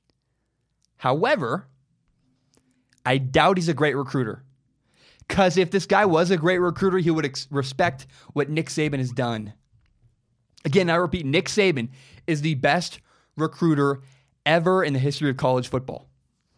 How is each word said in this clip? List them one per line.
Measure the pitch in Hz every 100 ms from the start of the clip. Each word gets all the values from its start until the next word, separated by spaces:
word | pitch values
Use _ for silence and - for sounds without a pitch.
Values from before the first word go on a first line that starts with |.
| _ _ _ _ _ _ _ _ _ _
However, | 127 143 226 285 117 165 - _ _ _ _ _ _ _ _ _ _ _ _ _ 127
I | 135
doubt | 131 147 160 185
he's | 170
a |
great | 135 151 135
recruiter. | 135 139 113 98 - _ _ _ _ _ _ _ -
'Cause | - 185 175
if | 170
this | 196 -
guy | 190
was | 208 160 175
a | 185
great | 165 180
recruiter, | 180 - 190 185
he | 170
would | 160
ex-, | 147 139 -
respect | 139 135 - 175 131 - - -
what | 147 143
Nick | 156 160
Saban | - 151 143
has | 127
done. | 117 120 113 104 - _ _ _ _ _ _ _ _ _ _ 156
Again, | 175 180
I | 170
repeat, | 180 180
Nick | 135 160 -
Saban | - 196 135 117 - - - -
is | 156
the | 156 139
best | 143 165 170 - _ _ _
recruiter | - 156 - 170 147 143 135 - _ _ _
ever | 147 170 170 185
in | 151
the | 135
history | 143 139 147
of | 131
college | 135 127 123
football. | 127 131 - - _ _ _ _